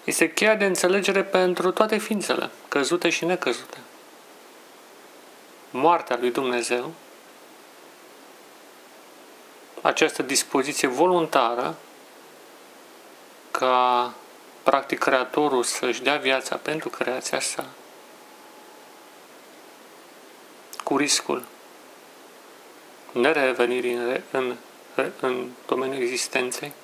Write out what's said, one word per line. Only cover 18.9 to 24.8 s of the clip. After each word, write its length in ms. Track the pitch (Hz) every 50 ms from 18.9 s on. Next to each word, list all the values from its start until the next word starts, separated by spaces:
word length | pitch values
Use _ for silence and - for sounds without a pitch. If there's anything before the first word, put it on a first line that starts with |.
| - - - - - - - - - - - - - - - - - - - - - - - - - - - - - - - - - - - - - - -
cu 140 | - 147 135
riscul 460 | 143 143 - - - - 143 131 120 - - - - - - - - - - - - - - - - - - - - - - - - - - - - - - - - -
nerevenirii 840 | - 120 120 139 160 151 139 131 123 120 120 120 123 127 123 123 120
în 140 | 120 120 120
re-, 160 | 127 - - -
în, 240 | - 135 131 123 123 120 - - - -